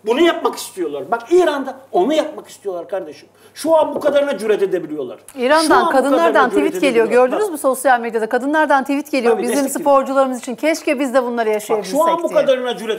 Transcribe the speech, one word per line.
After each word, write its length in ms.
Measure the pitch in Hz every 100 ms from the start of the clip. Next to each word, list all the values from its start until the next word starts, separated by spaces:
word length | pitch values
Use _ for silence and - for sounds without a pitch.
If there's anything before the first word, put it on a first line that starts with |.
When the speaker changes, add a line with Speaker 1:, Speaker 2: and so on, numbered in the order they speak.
| 214
Speaker 1:
Bunu 140 | 254
yapmak 340 | 339 330 - -
istiyorlar. 540 | - 381 156 143 131
Bak 120 | 233 -
İran'da 460 | 349 330 277 262 - -
onu 220 | - 220
yapmak 340 | 311 302 208 -
istiyorlar 400 | - 196 175 160
kardeşim. 400 | 190 156 - - _ -
Şu 220 | - 302 320
an 180 | 285
bu 60 | -
kadarına 380 | 285 285 285 208
cüret 240 | 220 196
edebiliyorlar. 560 | 196 175 160 151 123 - -
Şu 60 | 269
Speaker 2:
İran'dan 420 | 247 311 320 262
Speaker 1:
an 60 | 339
bu 40 |
Speaker 2:
kadınlardan 420 | 269 262 302 339
Speaker 1:
kadarına 180 | 294 247
cüret 160 | 202 202
Speaker 2:
tweet 160 | 359
geliyor. 220 | 285 233
Speaker 1:
edebiliyorlar. 240 | 220 240 254
Speaker 2:
Gördünüz 160 | 330 415
Speaker 1:
Bak. 60 |
Speaker 2:
mü 60 | 302
sosyal 420 | 269 247 277 240
medyada? 280 | 233 220 220
Kadınlardan 560 | 247 269 311 294 277
tweet 260 | 262 285 294
geliyor. 220 | 269 233
Speaker 1:
Tabii, 80 | 220
Speaker 2:
"Bizim 220 | 240 269
Speaker 1:
destek 180 | 269 285
Speaker 2:
sporcularımız 560 | 285 269 240 269 262 247
için 160 | 262
keşke 460 | 226 302 320 330 269
biz 140 | 277
de 80 | 254
bunları 240 | 240 240 214
Speaker 1:
Bak, 60 |
Speaker 2:
yaşayabilsek." 380 | 214 208 220 185 269
Speaker 1:
şu 80 |
an 180 | 330 330
bu 60 | 320
Speaker 2:
diye. 120 | 302
Speaker 1:
kadarına 360 | 269 254 247 190
cüret 200 | 220